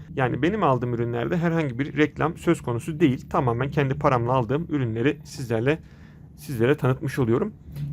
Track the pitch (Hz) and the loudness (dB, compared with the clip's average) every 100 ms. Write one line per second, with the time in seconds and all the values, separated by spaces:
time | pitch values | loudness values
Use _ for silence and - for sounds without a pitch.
0 | - - 127 120 151 214 165 127 123 120 | -12 -2 -2 2 0 2 2 2 0 -2
1 | 120 117 127 170 170 165 151 117 143 139 | -2 -2 -2 0 0 0 -2 -2 -4 0
2 | 151 - 143 - - 170 - - - 156 | 0 2 -4 -2 0 0 0 -4 -4 2
3 | 160 127 - 185 127 117 139 147 135 131 | 2 2 -2 0 0 0 0 0 0 2
4 | 151 127 117 131 110 139 170 147 123 110 | 2 2 2 2 2 -2 -2 -2 0 0
5 | 123 156 - - 120 113 123 160 - - | 0 0 -6 -10 -2 0 2 0 -4 -20
6 | - - - - - 123 117 151 127 131 | -20 -20 -20 -18 -8 0 2 4 2 0
7 | 139 139 120 120 208 - - - - | -2 0 2 2 0 -6 -14 -10 -4